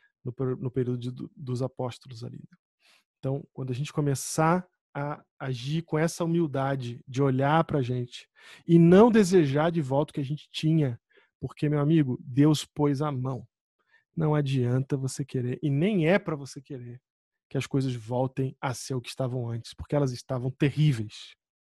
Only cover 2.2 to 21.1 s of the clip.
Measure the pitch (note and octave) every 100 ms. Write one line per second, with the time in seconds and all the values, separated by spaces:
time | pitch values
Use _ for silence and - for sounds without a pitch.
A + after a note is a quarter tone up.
2.2 | A#2+ - - _ _ _ _ _ _ _
3.2 | C3+ C#3 - - C3 B2 D3 - D3 C3+
4.2 | - - D#3+ F3+ - _ _ D3 C#3+ D3
5.2 | _ - C3+ B2 C3 D#3 E3 D#3 E3 -
6.2 | E3+ E3+ D#3+ C3+ C3+ C#3 A#2+ A#2+ - B2+
7.2 | C#3 C3 C#3 D#3+ D#3+ D3+ A#2+ B2 B2 -
8.2 | - _ - - - E3+ E3+ F#3 A#3+ A3
9.2 | F3+ F#3 D3 C#3 E3 E3+ C3 C#3 D#3 -
10.2 | C3+ D3 - - D#3 D#3+ C#3 A#2+ _ _
11.2 | _ _ C3+ - D3 D3 C#3+ D#3+ C3+ B2
12.2 | - B2 D3+ D3+ - - D3 C3+ D3+ C3+
13.2 | B2+ B2+ - _ _ _ _ _ _ -
14.2 | D#3 D3+ C#3 C3+ A#2+ B2+ C3+ C#3 C3 -
15.2 | C#3 C3 B2 - D#3 C#3 F#3 G#3 D#3 G3
16.2 | G3 D3+ C3+ C#3 - C3+ A#2+ A#2+ _ _
17.2 | _ _ _ C#3 - C#3 C3 A#2+ G#2+ B2
18.2 | C3 - C3 - C#3+ B2 - C3 - -
19.2 | C3 B2 A#2 A#2 - - - D3 C#3 A#2+
20.2 | - C3 C3 - D3 - D3+ A#2 G#2+